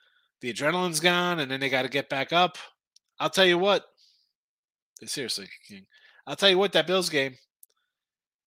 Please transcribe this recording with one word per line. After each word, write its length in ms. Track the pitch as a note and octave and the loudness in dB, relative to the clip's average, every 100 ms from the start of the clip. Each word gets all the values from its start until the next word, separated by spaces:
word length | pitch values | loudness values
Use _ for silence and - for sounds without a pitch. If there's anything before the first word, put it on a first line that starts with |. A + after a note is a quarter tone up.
| _ _ _ _ | _ _ _ _
the 100 | B2 | -10
adrenaline's 480 | G#2+ D3 F3+ F3+ D3+ | -4 -2 0 -2 0
gone, 400 | F3 F3 F3+ E3+ | 0 0 0 -2
and 100 | C3 | -4
then 120 | C3+ | -4
they 80 | C3+ | -2
gotta 180 | C3 B2+ | 0 -2
get 220 | C#3 - | -4 -4
back 240 | C#3 C3+ | -6 0
up. 240 | E3+ F3+ - - _ _ _ _ - | 2 2 -2 -18 _ _ _ _ -6
I'll 100 | D3+ | -2
tell 160 | - F#3 | 4 4
you 120 | F3 | 4
what. 280 | G3+ F#3+ - _ _ _ _ _ _ _ _ _ _ - G#2 | 2 0 -2 _ _ _ _ _ _ _ _ _ _ -18 -10
Seriously, 420 | D3+ A#2 - - - - | -8 -6 -8 -10 -20 -20
King. 180 | G2 - _ _ _ - | -20 -20 _ _ _ -12
I'll 80 | C#3+ | 2
tell 140 | G3 | 4
you 80 | F#3 | 4
what, 160 | G3 | 4
that 140 | E3+ D#3 | 2 2
Bills 220 | F#3+ E3+ | 0 0
game, 280 | D3+ C3+ B2 _ _ _ _ _ _ _ _ _ _ | 0 -2 -6 _ _ _ _ _ _ _ _ _ _